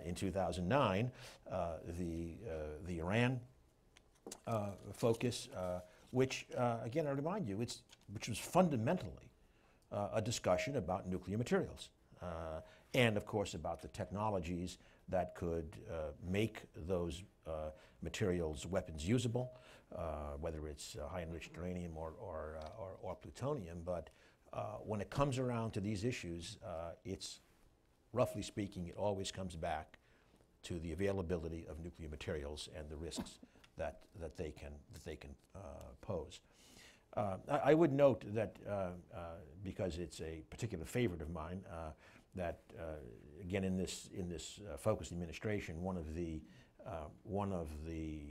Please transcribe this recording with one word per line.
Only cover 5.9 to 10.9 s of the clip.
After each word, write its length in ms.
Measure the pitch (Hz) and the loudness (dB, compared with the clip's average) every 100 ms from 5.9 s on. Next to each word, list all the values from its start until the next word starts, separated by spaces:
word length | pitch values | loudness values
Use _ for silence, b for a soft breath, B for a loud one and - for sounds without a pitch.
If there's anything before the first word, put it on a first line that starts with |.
| B B | B B
which, 360 | 127 131 - - 123 | 2 4 2 -4 2
uh, 220 | 120 117 | 2 2
again, 240 | 120 143 151 | 0 0 2
I 40 | |
remind 380 | 139 147 208 127 | 2 0 0 0
you, 120 | 98 | 0
it's, 220 | 120 - - - - | -2 -4 -12 -20 -12
which 160 | 101 - | -6 -4
was 100 | 104 | -4
fundamentally, 920 | - 170 180 131 117 180 95 65 - - b b b b _ | 4 8 8 8 4 2 0 -8 -14 -20 b b b b _
uh, 160 | 104 101 | -2 0
a 100 | 113 | 2
discussion 540 | 110 117 - 90 - 135 | 2 2 6 6 6 0
about 300 | 85 | 2